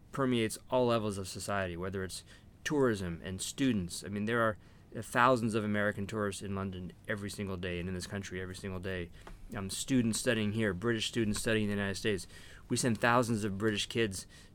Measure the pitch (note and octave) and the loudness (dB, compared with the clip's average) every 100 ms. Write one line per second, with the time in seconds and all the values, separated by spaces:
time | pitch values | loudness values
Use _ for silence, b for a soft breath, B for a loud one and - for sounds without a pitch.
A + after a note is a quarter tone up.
0 | - - C3 A#2+ A2 - - B2+ A#2+ A#2 | -8 -2 2 2 2 -2 0 2 4 4
1 | G#2+ G2 F#2 G2+ G2 G2+ F#2 E2+ F#2 F#2+ | 2 -4 -6 -6 -2 -2 -2 -2 -4 -4
2 | F#2 - B B B - - D3+ B2+ G2+ | -4 -8 B B B -10 -2 4 4 4
3 | F2+ E2 F#2+ F#2 - - C3+ G#2+ F2 - | -2 -4 -6 -6 -6 0 2 2 0 -6
4 | D#2+ G2+ G#2 A#2+ A2+ G#2 b b b A#2+ | -6 -4 0 2 2 0 b b b -12
5 | - B2+ B2 B2+ A2+ G#2+ G#2 G#2 G#2 G#2 | -2 6 6 6 4 2 2 2 2 0
6 | G2 A2 G2+ G2 G2+ G2 F#2+ F#2 F2 - | -4 -2 -2 -2 -4 -4 -4 -6 -10 -10
7 | - G#2+ G2+ - F#2+ F2+ F2+ F2 F2+ F#2 | -6 -4 -4 -6 -4 -4 -4 -4 -4 -4
8 | F2+ G2+ F#2+ F#2 F#2 F#2 G2+ F#2 F#2+ F#2 | -6 -6 -6 -8 -8 -8 -8 -6 -4 -4
9 | E2+ B B B - G#2 F#2+ - - C3 | -6 B B B -10 -6 -4 -4 2 4
10 | A2+ G#2 B2+ A2+ G#2 A2 G#2+ F2+ A#2 A2 | 4 2 2 2 2 2 0 0 0 0
11 | - A#2+ G#2+ G#2 A#2 A2 G#2 G2+ G2 F#2+ | 0 0 0 0 2 2 2 0 -2 0
12 | A2+ F#2+ - B B B - A#2+ C3+ G#2+ | 0 0 -4 B B B -4 0 2 4
13 | A#2+ A#2+ A#2 A2 G#2 F#2+ A2 G2+ - A#2 | 4 4 4 0 -2 0 0 0 0 0
14 | A2 F#2 - B B | 0 -2 -10 B B